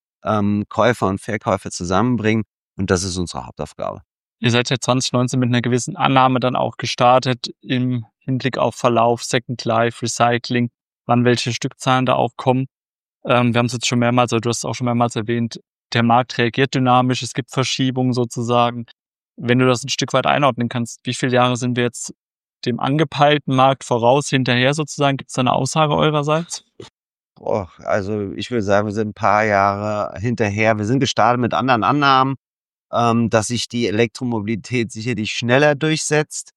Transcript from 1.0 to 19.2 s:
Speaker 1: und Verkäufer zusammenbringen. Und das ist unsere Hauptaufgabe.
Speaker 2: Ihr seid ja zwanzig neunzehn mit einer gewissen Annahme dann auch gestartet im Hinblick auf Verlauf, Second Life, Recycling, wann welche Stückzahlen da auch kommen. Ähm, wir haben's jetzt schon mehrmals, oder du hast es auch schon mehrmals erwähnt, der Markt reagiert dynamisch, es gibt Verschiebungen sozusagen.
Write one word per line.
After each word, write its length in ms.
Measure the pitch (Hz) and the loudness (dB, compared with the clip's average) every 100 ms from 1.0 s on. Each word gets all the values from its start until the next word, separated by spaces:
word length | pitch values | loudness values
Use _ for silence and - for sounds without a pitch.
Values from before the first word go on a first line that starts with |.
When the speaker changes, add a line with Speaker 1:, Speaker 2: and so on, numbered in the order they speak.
| 98 | 0
Speaker 1:
und 120 | 98 | -2
Verkäufer 520 | - 107 - 95 98 | -4 -4 -2 -2 -4
zusammenbringen. 720 | - 87 95 123 120 107 110 104 _ _ - | -8 -2 2 2 0 0 0 -2 _ _ -6
Und 140 | 95 | 0
das 120 | 92 | 0
ist 140 | 92 90 | 0 -6
unsere 280 | 85 67 62 | -6 -8 -12
Hauptaufgabe. 560 | - 76 - 50 50 - _ _ _ | -10 -12 -8 -8 -8 -16 _ _ _
Speaker 2:
Ihr 120 | 117 | 0
seid 180 | 120 123 | 2 0
ja 80 | 131 | -2
zwanzig 320 | - 127 - | 0 -2 0
neunzehn 280 | 123 123 131 | 0 0 0
mit 80 | 123 | 0
einer 140 | 123 | 0
gewissen 340 | 120 123 - 185 | 0 -2 -2 -2
Annahme 440 | 139 131 131 127 | 2 4 4 2
dann 160 | 127 127 | 0 -2
auch 220 | 123 - | -4 -4
gestartet 720 | 120 - 123 127 127 123 - - | -6 2 4 4 4 -2 -8 -12
im 440 | - 127 127 123 110 _ | -4 -2 0 -2 -6 _
Hinblick 380 | - 127 131 - | -4 -2 -2 -2
auf 180 | 127 - | -2 0
Verlauf, 480 | 127 117 117 120 | 2 4 4 2
Second 420 | - 131 - 123 120 | -2 -4 -2 -6 -2
Life, 360 | 113 120 - | 0 0 -2
Recycling, 680 | 117 - 120 120 - 123 120 - _ _ - | -4 0 2 0 0 0 -2 -4 _ _ -2
wann 200 | 120 123 | 2 4
welche 280 | 120 - | 2 0
Stückzahlen 520 | 113 135 - 135 131 127 | -4 -6 -4 -2 0 2
da 80 | |
auch 200 | 131 123 - | 0 -2 -2
kommen. 320 | 135 127 135 _ _ _ _ _ - | 0 0 -2 _ _ _ _ _ 0
Ähm, 280 | 123 123 | 2 2
wir 60 | 117 | 2
haben's 140 | 120 | 0
jetzt 140 | 120 - | -2 -2
schon 120 | 123 | 0
mehrmals, 320 | 120 123 120 | 2 2 2
oder 100 | 117 | 0
du 80 | 113 | -2
hast 100 | 117 | -4
es 60 | 135 | -6
auch 100 | 117 | -4
schon 100 | 123 | -2
mehrmals 300 | 120 120 117 | 0 0 -2
erwähnt, 440 | 107 120 117 - _ _ _ | -4 -4 -4 -8 _ _ _
der 100 | 120 | 0
Markt 340 | 117 117 127 - | 4 2 2 -2
reagiert 380 | 120 110 135 131 | -2 0 0 0
dynamisch, 480 | 127 127 127 123 | 2 4 2 -2
es 100 | 117 | -4
gibt 160 | - 127 | -8 -6
Verschiebungen 640 | - 127 - 131 127 127 | -4 -2 -2 -2 0 0
sozusagen. 720 | 123 120 - 117 120 120 120 117 _ _ _ | 0 -2 -4 0 2 0 -2 -12 _ _ _